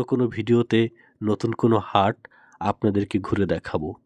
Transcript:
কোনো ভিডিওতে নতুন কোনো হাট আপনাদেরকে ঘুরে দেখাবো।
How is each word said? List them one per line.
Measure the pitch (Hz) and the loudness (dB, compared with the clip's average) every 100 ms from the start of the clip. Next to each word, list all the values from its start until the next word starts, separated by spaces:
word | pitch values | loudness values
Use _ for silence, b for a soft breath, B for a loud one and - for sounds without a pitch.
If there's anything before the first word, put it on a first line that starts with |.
কোনো | 123 127 123 | -2 0 0
ভিডিওতে | 110 107 120 117 113 117 b b b | -2 2 2 4 0 0 b b b
নতুন | 107 104 113 | -4 -2 -2
কোনো | 113 120 110 | 0 2 2
হাট | - 104 98 - - b b b | 2 2 2 0 -10 b b b
আপনাদেরকে | 101 - 110 101 101 101 | -4 -2 0 0 -2 -4
ঘুরে | 98 101 92 | -2 -2 0
দেখাবো। | 82 - 92 76 107 | -2 -4 -6 -6 -12